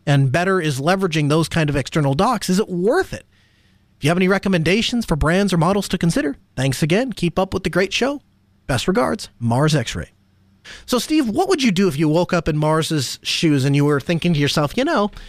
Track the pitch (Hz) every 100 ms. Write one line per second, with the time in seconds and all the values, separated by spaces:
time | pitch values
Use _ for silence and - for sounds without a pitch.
0 | - 143 135 170 180 190 156 131 143 190
1 | 190 160 147 156 160 - 151 143 123 170
2 | 139 135 208 226 - 185 214 180 190 330
3 | 370 - - _ _ _ _ _ _ _
4 | 143 175 185 190 202 185 160 202 220 240
5 | - 151 147 180 202 175 160 202 190 185
6 | 170 208 294 135 _ - 135 127 156 185
7 | 262 - 175 170 190 190 185 175 196 -
8 | 254 285 - _ _ _ - 123 - 196
9 | 254 240 - - 117 120 151 147 113 87
10 | 67 _ _ _ _ _ - - - 247
11 | - 311 247 214 381 370 254 175 196 139
12 | 156 156 175 175 165 151 151 156 147 156
13 | 120 - - - 165 143 135 139 143 147
14 | - 170 175 151 143 - 147 - 277 311
15 | 311 -